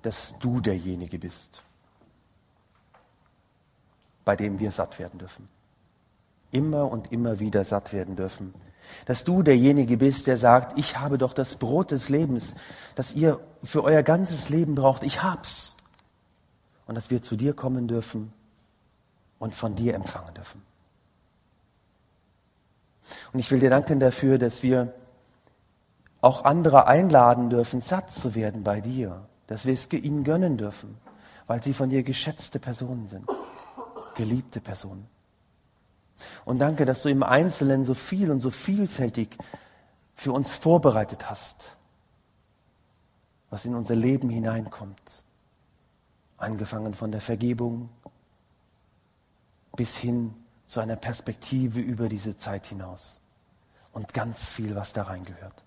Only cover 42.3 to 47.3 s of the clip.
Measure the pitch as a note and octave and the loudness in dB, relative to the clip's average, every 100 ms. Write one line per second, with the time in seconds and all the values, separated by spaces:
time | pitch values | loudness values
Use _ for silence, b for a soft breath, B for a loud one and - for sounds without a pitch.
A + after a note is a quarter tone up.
42.3 | _ _ _ _ _ _ _ _ _ _ | _ _ _ _ _ _ _ _ _ _
43.3 | _ _ G2+ A#2+ A#2+ A2 A#2 A#2+ C3+ C3 | _ _ -10 -6 -6 0 2 2 2 0
44.3 | A2+ A2+ A2+ A2 - G2 G2 - - _ | -2 -2 -4 -6 -12 -16 -18 -20 -20 _
45.3 | _ _ _ _ _ _ _ _ _ _ | _ _ _ _ _ _ _ _ _ _
46.3 | _ G#2 G#2+ G#2 A2 G#2+ G2+ A2 G#2+ - | _ -8 -8 -8 -8 -8 -8 -8 -8 -6